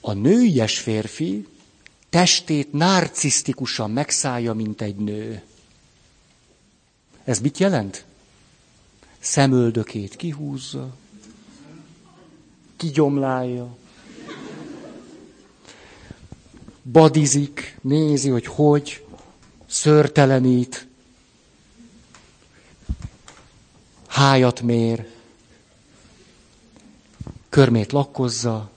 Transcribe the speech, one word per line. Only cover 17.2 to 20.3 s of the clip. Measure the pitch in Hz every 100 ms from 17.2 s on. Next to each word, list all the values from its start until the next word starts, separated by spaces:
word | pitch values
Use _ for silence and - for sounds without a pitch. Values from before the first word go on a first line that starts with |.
| 147 143 143 - - -
nézi, | 131 147 156 143 139
hogy | 120 -
hogy, | - 147 147 143 - - - - _ - _ -
szőrtelenít, | - 151 151 147 - 139